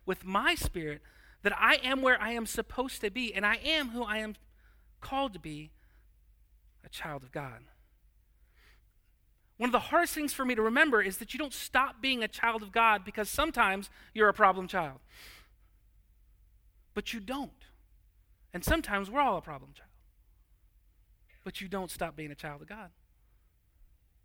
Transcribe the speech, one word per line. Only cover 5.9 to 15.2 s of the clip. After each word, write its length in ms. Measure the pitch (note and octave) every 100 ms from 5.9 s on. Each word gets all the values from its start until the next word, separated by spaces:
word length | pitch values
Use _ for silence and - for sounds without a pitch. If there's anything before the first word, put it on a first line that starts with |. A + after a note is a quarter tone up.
| - _ _ _ _ _ _ _ _ E3+
a 40 |
child 340 | - E3 C#3
of 80 | B2+
God. 340 | D#3 C3+ A#2 - _ _ _ _ _ _ _ _ _ - _ _ _ _ _ _ _ _ -
One 100 | A#3+
of 60 |
the 60 | A3+
hardest 360 | - D#4+ E4+ D#4
things 180 | D4
for 120 | - B3+
me 100 | A#3
to 60 |
remember 400 | A3 B3+ D#4 A3
is 160 | F#3+ F#3+
that 160 | A3
you 40 | B3+
don't 160 | C#4+
stop 480 | - - C4 C4+ B3
being 220 | C4+ B3+
a 40 | G#3+
child 360 | - A#3 A3+
of 80 | G#3
God 340 | A3+ A3+ G#3 F#3+
because 240 | A3 G#3
sometimes 600 | - D#4+ B3 G#3 G3 G3 - -
you're 160 | A3 G#3+
a 40 |
problem 340 | G3 G3+ F#3 F#3
child. 320 | F#3+ D3+ C3 - -